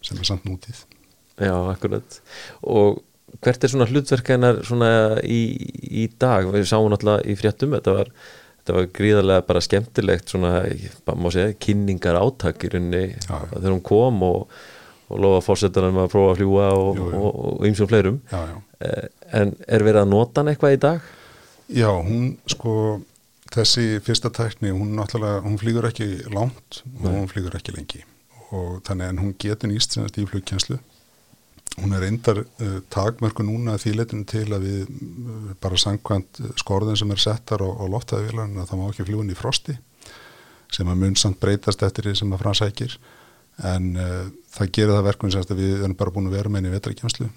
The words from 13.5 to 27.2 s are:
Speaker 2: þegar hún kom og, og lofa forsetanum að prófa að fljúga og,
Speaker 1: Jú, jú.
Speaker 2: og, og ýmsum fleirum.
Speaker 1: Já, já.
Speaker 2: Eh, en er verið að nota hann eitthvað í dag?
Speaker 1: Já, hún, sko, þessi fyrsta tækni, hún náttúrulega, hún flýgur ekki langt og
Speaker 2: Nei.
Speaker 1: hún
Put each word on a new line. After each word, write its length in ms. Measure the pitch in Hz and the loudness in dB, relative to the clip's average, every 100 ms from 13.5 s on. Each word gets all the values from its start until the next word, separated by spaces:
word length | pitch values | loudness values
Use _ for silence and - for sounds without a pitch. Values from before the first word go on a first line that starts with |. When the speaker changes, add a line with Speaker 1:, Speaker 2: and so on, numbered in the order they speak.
Speaker 2:
þegar 180 | 85 92 | -4 0
hún 100 | 95 | 0
kom 400 | - 104 123 110 | 4 4 4 4
og, 260 | 92 90 - - - - - - _ | 2 0 -2 -16 -20 -20 -20 -20 _
og 100 | - | 0
lofa 260 | 98 95 90 | 4 4 4
forsetanum 500 | 98 101 90 92 92 | 2 4 4 2 4
að 140 | 92 | 4
prófa 240 | 104 98 | 6 6
að 40 | 92 | 6
fljúga 280 | 98 98 98 | 4 4 4
og, 240 | 98 95 98 | 4 2 0
Speaker 1:
Jú, 100 | 92 | -2
jú. 120 | 87 | 0
Speaker 2:
og, 180 | 101 - - | -2 -2 -4
og 180 | - 104 | 0 0
ýmsum 220 | 104 101 | 2 4
fleirum. 320 | 110 95 127 - | 4 4 0 -4
Speaker 1:
Já, 100 | 90 82 | -8 -6
já. 120 | 80 - _ | -10 -18 _
Speaker 2:
Eh, 280 | - - - _ - | -6 -6 -8 _ -4
en 240 | 113 101 - - | 0 0 0 0
er 120 | 110 | 4
verið 200 | 107 107 | 6 6
að 60 | 101 | 6
nota 320 | 101 120 151 | 6 4 2
hann 120 | 151 | 0
eitthvað 240 | 147 147 139 | 2 4 4
í 40 | |
dag? 200 | 139 170 - - - - - _ _ | 4 0 -6 -20 -20 -20 -20 _ _
Speaker 1:
Já, 200 | - 110 95 | 2 2 2
hún, 340 | 87 113 127 - - | 0 0 -2 -4 -8
sko, 540 | - 120 110 110 107 - _ _ _ - | -6 -2 0 0 -2 -8 _ _ _ -8
þessi 500 | - 110 - 113 107 | 0 2 2 2 0
fyrsta 300 | - 113 120 | -2 -2 -2
tækni, 400 | - 117 - 104 | -4 -6 -2 -4
hún 200 | 95 104 107 | -2 -2 -4
náttúrulega, 440 | 101 117 107 101 | -4 -4 -2 -4
hún 160 | 98 104 | -2 -2
flýgur 280 | 110 117 117 | 0 0 -2
ekki 360 | 113 107 92 - | -2 -6 -6 -6
langt 520 | 101 120 123 _ - | -2 -2 -4 _ -18
og 180 | 131 127 | -16 -6
Speaker 2:
Nei. 100 | 90 | -2
Speaker 1:
hún 140 | 98 | -2